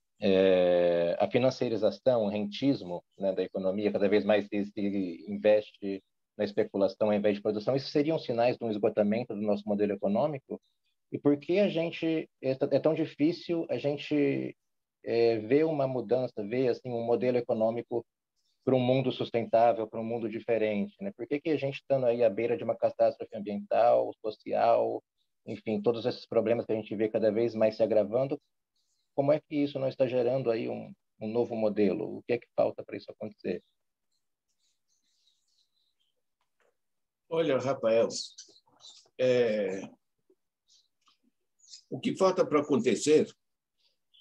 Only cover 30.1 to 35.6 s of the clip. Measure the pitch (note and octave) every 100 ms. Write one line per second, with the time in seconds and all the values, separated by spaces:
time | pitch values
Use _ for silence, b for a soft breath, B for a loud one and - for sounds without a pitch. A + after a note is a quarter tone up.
30.1 | B2+ A#2+ C3+ A#2 A2+ B2 A2+ G#2 - _
31.1 | - A2 A#2+ A2+ A#2 A2 G#2 G2+ F2 F#2
32.1 | G#2+ - A#2+ - - A2+ - - G2+ -
33.1 | - G#2+ - G#2 F2 _ _ _ _ _
34.1 | _ _ _ _ _ _ _ _ _ _
35.1 | _ _ _ _ _